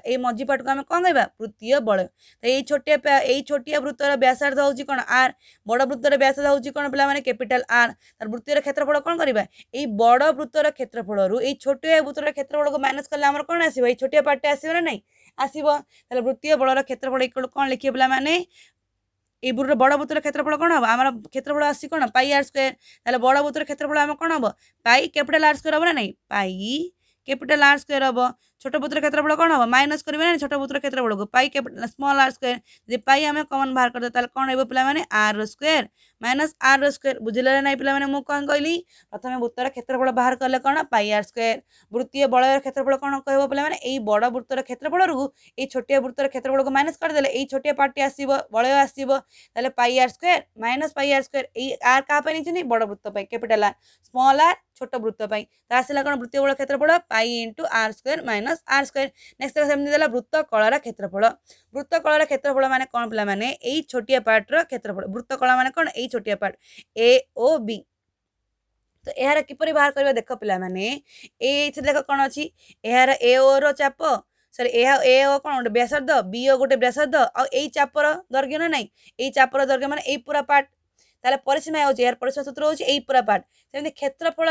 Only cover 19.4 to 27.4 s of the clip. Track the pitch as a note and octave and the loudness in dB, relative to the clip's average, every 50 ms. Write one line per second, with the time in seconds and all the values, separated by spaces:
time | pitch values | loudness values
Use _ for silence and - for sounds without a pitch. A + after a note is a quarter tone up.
19.4 | - B3+ A#3+ B3 C4+ C4 D4 A3+ C4 C4+ C#4+ C#4 D4 C#4+ D#4 D4+ - D4 C#4 D4+ | -4 -4 -2 -2 0 0 2 4 4 4 4 2 -2 -2 -4 -4 -4 -4 -4 -4
20.4 | C4+ D4+ D4+ D4 E4 E4+ E4 C#4+ A#3+ A3 A#3 B3 C4 C4+ B3 A3 G#3 - - C4 | -2 -2 -2 0 2 2 2 2 2 2 2 2 2 0 -2 -4 -14 -10 -10 -10
21.4 | C4 C#4+ D4 D4 D4 D4 C#4+ - - C#4 E4 D#4 C4 A3 - B3+ C4 C#4+ C#4+ C#4 | -6 -4 -2 0 0 0 -2 -4 -8 -6 -2 -2 -2 0 2 2 2 4 2 0
22.4 | C#4 - - C#4 C4+ C4 - _ _ - - _ - A#3 B3+ B3 A#3+ B3+ C4+ C#4+ | 0 0 -2 -2 -2 -2 -2 _ _ -20 -20 _ -4 -2 -2 2 4 4 4 4
23.4 | D4 D4 B3+ D4+ D4+ - C#4+ - D4 C#4+ D4+ D4+ D4 D4 D4 - D#4+ E4 D#4+ D4 | 2 0 -2 -4 -6 -6 -6 -6 -4 -2 0 0 0 0 -2 -4 -2 -2 0 0
24.4 | A#3 G3+ - _ _ _ _ _ - A3+ A#3+ C4+ E4+ D#4+ - D4+ C#4+ - E4 D#4 | -2 -2 -4 _ _ _ _ _ 2 4 4 4 4 0 -2 -4 -2 0 2 4
25.4 | D#4 D4+ D4+ - - D#4 D#4 D4+ E4+ F4 D#4+ C4+ G#3 - - _ _ - G#3 G3+ | 4 4 2 2 -2 -2 0 2 2 2 0 0 -4 -4 -8 _ _ -6 -4 -4
26.4 | G3 F#3 F#3 F#3 G3+ A3+ C4 D4+ F4 F4+ _ _ _ _ _ _ _ C4 C#4 C4+ | -2 -4 -6 -6 -6 -6 -4 -6 -6 -8 _ _ _ _ _ _ _ -8 -8 -6